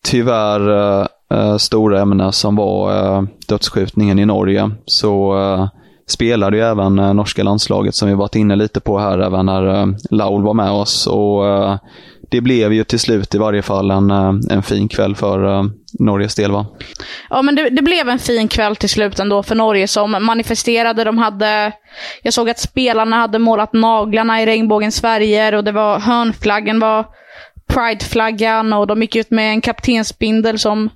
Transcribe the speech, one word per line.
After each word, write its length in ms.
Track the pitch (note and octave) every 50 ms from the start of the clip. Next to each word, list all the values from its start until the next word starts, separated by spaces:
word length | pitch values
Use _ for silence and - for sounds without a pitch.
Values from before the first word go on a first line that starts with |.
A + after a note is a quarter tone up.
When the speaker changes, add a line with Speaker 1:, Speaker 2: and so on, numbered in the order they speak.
| -
Speaker 1:
tyvärr, 960 | - - B2 A#2 B2+ A#2+ A2 G#2+ G#2 G#2 G#2 G2+ G#2 G#2 G2+ G2+ G2+ G2 G2
eh, 80 | G2 - _ _ _ _ -
eh, 240 | G#2+ G#2+ G#2 G#2
stora 440 | G#2 - - A#2 A2 A2 G#2+ G2+ F#2+
ämne 300 | G2+ G2+ G2 F#2+ F#2+ F#2+
som 240 | F#2+ - - G#2 G#2
var, 400 | G#2 G#2 G2 G2 G2 G2 G2 G2+
eh, 280 | G2+ F#2+ G2 G2 G2 G2 G2+ - _ -
dödsskjutningen 720 | - G#2+ G2+ - - - G#2 F#2+ F#2+ - G#2 G#2 G2+ F#2+ G2+
i 60 | G#2
Norge, 460 | G#2 G2+ G2+ G2 F#2+ G2 G2+ G#2 G#2+ G#2+ G#2+ _
så, 540 | - - - - G#2+ G2+ G2 G2 G2 G2 G2
eh, 280 | G2 G2 F#2+ F#2 F#2+ G2 _ - - - _ _ _
spelade 500 | - - - A#2+ A#2 A#2+ A2 G2 G2 G2+
ju 60 | G#2+ A2+
även, 360 | A#2 A2 G2+ G2 G2 G2 G2
eh, 140 | G2 G2 G2+
norska 300 | G2+ G2+ - - - G2+
landslaget 520 | G2 G2+ G#2 - - G2 G2 G2+ G2+ -
som 120 | - G#2+
vi 60 | G2+ G2
varit 220 | G2 G2+ G2+ -
inne 200 | A2 G#2+ G#2 G2
lite 240 | G2+ G#2+ G#2+ - G2+
på 200 | - - G2+ G2
här, 200 | G#2 G2+ F#2+ F2+
även 260 | F#2+ G2 F#2 F#2+ F#2+
när, 220 | F#2+ F#2+ F#2+ F#2+
eh, 200 | F#2+ F#2+ G2+ G2+ G2 G2+ G#2+ - -
Laul 320 | - G#2+ G#2 G2 G2+ G2+ G2+
var 100 | G#2+ G#2+
med 180 | A2+ G2+ G2
oss. 360 | G2+ G2+ G2+ G2 - - -
Och, 400 | - - G#2 G#2 G2+ G#2 G2+ G2
eh, 280 | G2+ G2+ G2 G2 G2 G2 G2+ - - - - - - - - - -
det 100 | - B2
blev 320 | A#2+ B2+ B2+ A#2+ A2 G#2 A2
ju 100 | A2 A2
till 160 | - - A#2
slut 360 | - - A2+ G2+ G#2 - -
i 20 |
varje 240 | G2+ G#2+ G#2+ G#2 G2+
fall 300 | G2 - G2 G2 G2 G2
en, 200 | F#2+ G2 G2+ G2
eh, 220 | G2 G2 F#2+ F#2+ G2 G#2 A2+ -
en 140 | - G2+ G#2
fin 240 | - - G2+ G2+
kväll 280 | G#2+ - - G2+ G2 G2+
för, 440 | - A2 G2+ F#2+ F#2+ G2 G2 G2 G2
eh, 40 | G2 G#2 G#2 - _ - - -
Norges 360 | B2+ A2 G2+ G2 G2+ G#2 -
del, 160 | - G#2 G2+
va? 140 | G2+ G2+ G#2+ G#2+ - - - - - - - - - - - -
Speaker 2:
Ja, 120 | - C4
men 140 | C4+ C#4+ C#4+
det, 140 | D4 D#4 B3
det 120 | B3+ D4+
blev 280 | C4+ E4 F4+ E4+ D4 B3
en 100 | A#3+ A#3+
fin 280 | - - A#3+ A3+ A3
kväll 280 | A3 - - G#3+ G#3 G#3+
till 140 | - - G3
slut 300 | - G#3+ G#3+ G3+ G3 -
ändå 240 | F#3+ G#3 G3+ G3+ G3
för 120 | - A3
Norge 320 | A3+ A3 A3 G#3 G3 F#3+
som 240 | G#3 - G#3+ G#3 G#3
manifesterade. 920 | A3 F#3+ G#3 A3+ A3+ A3+ A3+ - A3+ G#3+ - A#3+ A#3 A3+ A#3 A#3 A3+ A3 A3+
De 140 | A3 A3+
hade, 540 | A3+ A#3 G#3+ G3+ G3 G#3+ G#3+ G#3+ G#3+ G#3 G#3+ G#3+ - _ _ - - - - - - -
jag 100 | - A3+
såg 160 | B3 A#3 A3+
att 100 | A#3 -
spelarna 560 | - - _ C4 B3+ B3 A3+ A3 A3 A3 A3+
hade 240 | A#3 A#3 A3+ G#3 A3+
målat 340 | A3+ A3+ A3+ G#3 G#3+ G#3+ -
naglarna 680 | A3+ A3+ A3+ A3+ A3 G#3 A3 G#3 A3 A3+ A3+ A3+ A3+
i 40 | A3
regnbågens 560 | A3 A3 A3 A3+ G#3+ G#3+ G#3 G#3 G#3+ A3 -
färger 540 | - A3+ A3+ G#3+ G#3+ G#3+ G#3 G#3+ A3 G#3+ G#3
och 80 | G#3 G#3
det 80 | G#3
var, 280 | G#3 G#3 G#3+ G#3 G#3 -
hörnflaggen 800 | G#3 A3+ A#3+ A#3+ A#3 A3+ G#3+ - - G#3 G#3 G#3+ G#3+ G#3+ A3 A3+
var 260 | A3 A3 A3 A3 A3 A3 - - - - - - - - _ - _
prideflaggan 1040 | - - C4+ A#3 A#3 A3+ G3+ - - - A3+ A3 A3 A3+ G3+ A3 A3 A3 A3 A3 A3 G#3+
och 140 | G#3 G#3
de 140 | G3+ G#3+ A3
gick 140 | A3 A3+ -
ut 160 | A3+ A3 _
med 200 | A#3 A3 G#3+ G#3+
en 100 | G#3+ A3
kaptensbindel 1000 | - B3 A3+ - - - A#3+ A3+ G#3+ - - _ A3 A3 A3 A3 A3 A3+ A3 G#3+
som 300 | - G#3+ G#3 G#3+ G#3+ G#3+ -